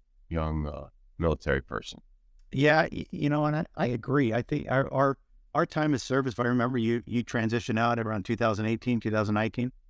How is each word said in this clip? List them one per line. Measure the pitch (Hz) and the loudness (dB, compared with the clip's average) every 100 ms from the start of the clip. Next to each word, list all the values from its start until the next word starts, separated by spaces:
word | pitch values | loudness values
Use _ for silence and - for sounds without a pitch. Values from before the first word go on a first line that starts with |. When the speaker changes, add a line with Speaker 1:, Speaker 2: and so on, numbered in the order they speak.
| _ _ - | _ _ -6
Speaker 1:
young, | 82 78 78 73 | -4 -2 -2 -4
uh, | 71 71 - - - | -8 -14 -20 -20 -2
military | 82 76 - 67 | 0 0 0 -2
person. | - 57 - - - _ _ - - | -2 -8 -8 -14 -20 _ _ -20 -8
Speaker 2:
Yeah, | - 147 156 165 | 0 4 4 2
y-, | - - | -4 -10
you | - 147 | -4 0
know, | 147 147 | 0 0
and | 151 | -2
I, | - - | -4 -4
I | 156 | -2
agree. | 123 110 139 131 | -2 0 2 2
I | 110 | 0
think | 117 147 - | -2 -4 0
our, | 131 135 | 0 0
our, | 135 139 135 _ - _ | 2 2 0 _ -20 _
our | 143 170 | -2 0
time | - 151 | 0 0
of | 135 | 0
service, | - 131 135 | 0 0 0
if | 117 | 0
I | |
remember, | 120 123 120 131 | 0 2 2 0
you, | 113 117 | 0 0
you | - 120 | 0 -4
transitioned | 117 120 113 117 - 110 | -2 -2 0 0 0 0
out | 120 117 | 2 0
around | 113 107 | -2 -4
two | 95 113 | -2 0
thousand | 113 104 110 | 2 2 0
eighteen, | 113 - 117 | -2 0 0
two | 110 | 0
thousand | 107 104 | 0 2
nineteen. | 104 110 - 123 - - | 2 0 -2 -6 -8 -20